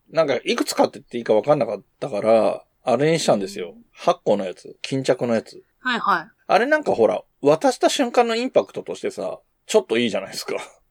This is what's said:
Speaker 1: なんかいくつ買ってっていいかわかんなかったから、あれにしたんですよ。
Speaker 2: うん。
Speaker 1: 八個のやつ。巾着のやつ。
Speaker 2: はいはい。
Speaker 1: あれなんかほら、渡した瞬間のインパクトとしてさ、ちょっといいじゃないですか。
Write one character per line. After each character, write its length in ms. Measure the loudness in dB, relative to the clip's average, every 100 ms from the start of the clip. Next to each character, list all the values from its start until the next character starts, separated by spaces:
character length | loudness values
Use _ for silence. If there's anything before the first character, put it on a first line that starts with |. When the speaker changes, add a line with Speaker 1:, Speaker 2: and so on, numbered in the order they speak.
| _
Speaker 1:
な 140 | -2
ん 20 | 0
か 100 | 0
い 100 | -2 -2
く 80 |
つ 100 | -2
買 120 | 0 0
っ 40 |
て 100 | -2
っ 20 |
て 160 | -12 -10
い 40 |
い 20 |
か 100 | 0
わ 80 | 2
か 120 | 4
ん 40 | 0
な 80 | 0
か 100 | -6
っ 60 | -12 _
た 80 | -8
か 120 | -2
ら、 440 | 4 4 4 -2 -10 _
あ 120 | -2 2
れ 140 | 2
に 60 | 2
し 80 | 2
た 80 |
ん 60 | 0
で 80 | 0
す 100 | -8
よ。 120 | -12
Speaker 2:
う 20 | -14
ん。 60 | -20
Speaker 1:
八 280 | _ -2 0
個 120 | 0 0
の 80 |
や 100 | -2
つ。 220 | -10 -18 -16
巾 200 | -6 -4
着 240 | 0 0 0
の 80 |
や 80 | -2
つ。 220 | -4 -16 _ _
Speaker 2:
は 160 | -6 -2
い 20 |
は 240 | 0 -2
い。 40 | -4 _ 0
Speaker 1:
あ 120 | 2
れ 80 | 2
な 120 | 0
ん 60 |
か 100 | 0
ほ 120 | 2 2
ら、 160 | 2 -8 _
渡 320 | 2 4 2
し 60 | 2
た 100 | 0
瞬 240 | 0 0
間 140 | 2 2
の 80 | 0
イ 80 |
ン 60 | 0
パ 140 | 0
ク 80 | -2
ト 100 | -8
と 120 | -10
し 60 | -8
て 100 | -8
さ、 300 | -6 -10 -10 _ _ 0
ち 100 | 0
ょ 20 |
っ 60 | 2
と 120 | 0
い 80 | 0
い 40 |
じ 60 | -2
ゃ 40 |
な 80 | -8
い 40 |
で 40 | -12
す 80 |
か。 120 | -8 -8 -10 _ _